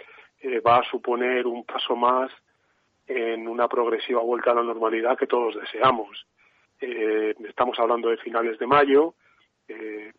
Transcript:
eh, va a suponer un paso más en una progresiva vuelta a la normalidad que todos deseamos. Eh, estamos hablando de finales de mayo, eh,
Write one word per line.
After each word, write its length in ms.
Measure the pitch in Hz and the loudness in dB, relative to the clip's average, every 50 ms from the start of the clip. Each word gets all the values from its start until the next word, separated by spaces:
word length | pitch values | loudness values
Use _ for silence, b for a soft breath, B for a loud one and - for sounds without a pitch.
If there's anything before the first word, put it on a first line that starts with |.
| B B B B B B B _ | B B B B B B B _
eh, 200 | - 131 123 113 | -6 -4 -2 2
va 160 | - 117 120 | 4 6 6
a 80 | 123 120 | 4 4
suponer 640 | - - 120 - 123 123 117 123 123 127 123 120 123 | 0 -6 -6 -4 -2 -2 0 0 0 0 0 0 -2
un 160 | 117 120 117 | -4 -6 -10
paso 320 | - - 127 - - 127 | -10 -8 -6 -4 -2 -2
más 340 | 120 120 123 127 127 131 131 - - _ _ _ _ _ _ _ _ _ _ _ _ _ | 2 2 2 4 2 0 -2 -6 -16 _ _ _ _ _ _ _ _ _ _ _ _ _
en 420 | - 131 127 117 117 117 117 113 113 | -6 -4 -4 -2 -2 -4 -4 -6 -6
una 180 | 117 120 120 | -2 0 0
progresiva 540 | 117 117 123 117 117 113 107 - - 123 120 | 0 0 0 0 0 -2 -2 -2 -2 -2 0
vuelta 300 | 117 117 120 113 - 127 | 0 0 -2 0 2 2
a 20 | 120 | 2
la 80 | 117 | 2
normalidad 560 | 117 117 113 113 113 110 113 113 113 120 131 - | 2 -2 -2 -2 -2 -2 0 0 0 0 0 0
que 80 | 135 | 0
todos 300 | - 131 123 120 113 104 | 0 0 0 0 0 -4
deseamos. 720 | 107 - - - 110 120 131 127 113 107 - - - - _ _ _ _ _ _ _ _ _ _ - | -6 -10 -10 -4 2 2 2 2 2 -2 -10 -12 -20 -20 _ _ _ _ _ _ _ _ _ _ -12
Eh, 540 | 135 123 120 117 110 107 107 107 107 107 107 - 110 101 | -10 -8 -4 -2 0 0 2 0 0 -2 -4 -6 -10 -10
estamos 280 | - - 127 123 120 - | -2 -2 0 0 0 0
hablando 280 | 117 113 120 117 113 117 | 2 2 2 2 2 0
de 100 | 113 110 | -2 -2
finales 380 | - 120 113 113 117 117 110 - | -4 -4 -4 -2 -2 -2 -4 -4
de 80 | 120 123 | -2 2
mayo, 460 | 139 147 143 139 135 143 156 170 - _ _ _ _ _ _ _ _ _ _ | 4 4 6 6 6 4 4 4 -2 _ _ _ _ _ _ _ _ _ _
eh, 460 | - 110 110 110 110 107 107 107 107 - | -16 -14 -12 -10 -10 -10 -12 -12 -14 -18